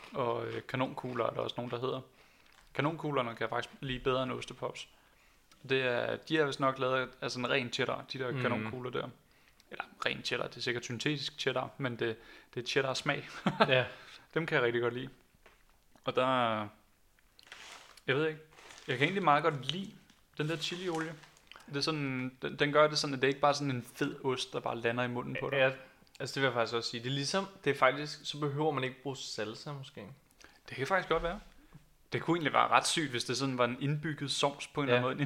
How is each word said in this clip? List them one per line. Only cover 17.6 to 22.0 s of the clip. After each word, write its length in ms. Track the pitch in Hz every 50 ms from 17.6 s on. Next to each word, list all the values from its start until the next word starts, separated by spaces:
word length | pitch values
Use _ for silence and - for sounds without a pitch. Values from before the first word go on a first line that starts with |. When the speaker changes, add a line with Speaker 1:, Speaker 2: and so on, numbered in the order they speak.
| - - - - - - - - -
Speaker 1:
jeg 100 | - 131
ved 100 | 143 156 160
ikke, 120 | 156 151 - - - - - - - - - -
jeg 100 | 131 120
kan 60 | 139
egentlig 180 | 165 190 196 180
meget 180 | 151 143 151 156
godt 240 | 165 151 135 123 135 156
lide 200 | 190 196 - - - - - - _ _ _ _ -
den 100 | 151 151
der 80 | 170
chiliolie. 580 | 160 156 - 180 175 190 180 165 160 160 160 170 - - - - - _ - - - -
Det 100 | - 143
er 40 | 143
sådan, 560 | 139 175 160 151